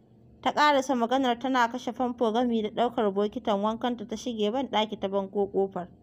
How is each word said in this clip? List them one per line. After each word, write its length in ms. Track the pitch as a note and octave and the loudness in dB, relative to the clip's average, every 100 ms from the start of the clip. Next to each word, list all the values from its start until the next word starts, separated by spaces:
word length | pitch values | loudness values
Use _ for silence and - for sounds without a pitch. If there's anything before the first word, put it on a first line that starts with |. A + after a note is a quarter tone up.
| _ - - - | _ -20 -20 -6
Ta 100 | C4 | -2
ƙarasa 420 | A3+ D4 C#4 C4+ B3+ | 4 4 4 2 0
maganar 420 | A#3 C4 C4 A#3 | 2 2 2 0
tana 300 | B3+ C4 A#3 | 0 2 2
kashe 240 | B3 - | 0 -6
famfo 400 | A#3 B3+ A#3+ A#3 | -2 -2 0 0
gami 300 | A3 B3 A3+ | 2 2 0
da 60 | G#3 | -2
ɗaukar 420 | - A#3+ A#3+ G#3+ | 0 0 2 0
bokitan 480 | G3 G#3 B3 A#3 G3+ | 2 -2 -2 -2 0
wankanta 460 | G#3 A3+ B3 A#3+ G#3+ | 0 -2 -4 -4 -6
ta 80 | A3 | -8
shige 340 | A#3+ A3+ G#3 | -6 -2 -2
ban 140 | B3 C4+ | 0 -2
ɗaki 300 | G#3 A3 G3+ | 0 -2 -2
ta 80 | F#3+ | -4
banko 380 | G3 G3 G#3 G3 | -2 -2 -2 0
ƙofar. 360 | F#3+ G3 F#3+ F3 - | 0 -2 -4 -10 -14